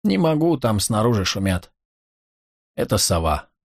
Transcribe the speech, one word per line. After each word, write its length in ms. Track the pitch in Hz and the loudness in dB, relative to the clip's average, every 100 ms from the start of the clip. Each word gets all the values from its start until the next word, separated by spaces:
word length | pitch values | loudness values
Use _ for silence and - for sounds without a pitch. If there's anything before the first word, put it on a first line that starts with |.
"Не 140 | 208 190 | 0 2
могу, 400 | 165 151 165 147 | 2 2 2 2
там 240 | 117 104 | 0 0
снаружи 440 | - 107 117 110 | 0 0 2 0
шумят". 480 | 92 101 95 90 - _ _ _ _ _ _ _ _ _ _ - | -2 -2 -2 -2 -6 _ _ _ _ _ _ _ _ _ _ -8
"Это 220 | - 104 | -2 0
сова". 500 | - 87 82 76 - _ | 0 0 0 -4 -6 _